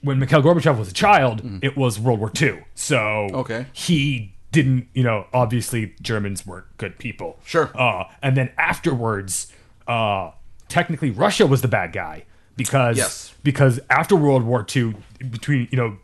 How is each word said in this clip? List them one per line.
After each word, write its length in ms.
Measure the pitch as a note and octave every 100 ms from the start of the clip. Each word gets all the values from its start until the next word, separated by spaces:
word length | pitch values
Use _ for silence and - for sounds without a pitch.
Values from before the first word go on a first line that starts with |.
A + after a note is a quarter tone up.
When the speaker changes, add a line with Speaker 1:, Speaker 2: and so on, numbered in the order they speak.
Speaker 1:
when 180 | C#3 C3
Mikhail 240 | C3 D#3
Gorbachev 360 | C#3+ F3 D#3+ C3
was 100 | F#2+
a 60 |
child, 480 | - G#3 G3+ C3 A2
Speaker 2:
Mm-hmm. 160 | A#2+ F#2+
Speaker 1:
it 140 | C3+ C#3
was 220 | C3 G#2
World 220 | A#2+ A2+
War 100 | G#2+
Two. 300 | - D3 F#2 -
So 520 | - - C3+ G#2+ G#2+ G2+
Speaker 2:
Okay. 340 | C3 C3 A2+ B2+
Speaker 1:
he 640 | - - E3+ C#3+ B2+ G2+ - -
didn't, 360 | D#3 C3+ B2+ A#2+
you 80 | C3
know, 240 | B2 G#2+ F#2
obviously 600 | B2+ A#2 A#2+ G#2 A#2+ G#2+ -
Germans 460 | - A2 G2+ F#2+ G2
weren't 180 | F2+ - -
good 200 | G2+ -
people. 400 | A#2+ - E2+ -
Speaker 2:
Sure. 260 | - E3+ D3
Speaker 1:
Uh, 300 | - B2 F#2+ F#2+ -
and 140 | C#3 C3+
then 140 | B2+ -
afterwards, 960 | E3 F3 E3+ B2+ A2+ G2+ G2 - - - _ _ -
uh, 440 | A#2 A2 G2 E2+ - - - -
technically 420 | E3+ E3+ E3 C#3+
Russia 360 | G#2 G3 - F3+
was 140 | C3+
the 60 | B2
bad 240 | G#2 F2
guy 320 | F#2+ D#2+ D#2 - - _ -
because, 400 | A#2 C#3 B2 A#2
Speaker 2:
Yes. 380 | A#2+ - - -
Speaker 1:
because 380 | D3 C3 C#3 B2 -
after 240 | C3 E3+ F#3+
World 280 | D3 C3+
War 180 | A#2 B2
Two, 320 | G#2 C3+ A#2 G#2+ - - C3
between, 380 | A2+ - C#3+ A#2+
you 60 | C3
know 220 | A#2 G2